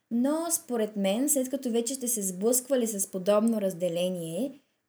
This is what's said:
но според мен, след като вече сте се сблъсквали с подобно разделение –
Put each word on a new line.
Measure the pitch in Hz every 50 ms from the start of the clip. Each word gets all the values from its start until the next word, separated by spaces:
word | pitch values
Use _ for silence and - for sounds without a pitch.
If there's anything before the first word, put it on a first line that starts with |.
| _ -
но | 226 233 247 269 302 320 330 339
според | 330 - - - 247 226 214 214 214
мен, | 208 196 190 196 226 269 294
след | - 269 254 254
като | 277 269 269 254
вече | 220 233 233 240 269
сте | 269 247 240
се | - 220 196
сблъсквали | 190 185 175 196 226 254 254 254 - 277 254 233
с | 220 220 196 196 -
подобно | - 190 185 190 208 214 214 226 226 214
разделение – | 196 190 165 165 180 180 165 170 180 185 185 175 165 165 165 175 240 285 269 - _ _ _ _ _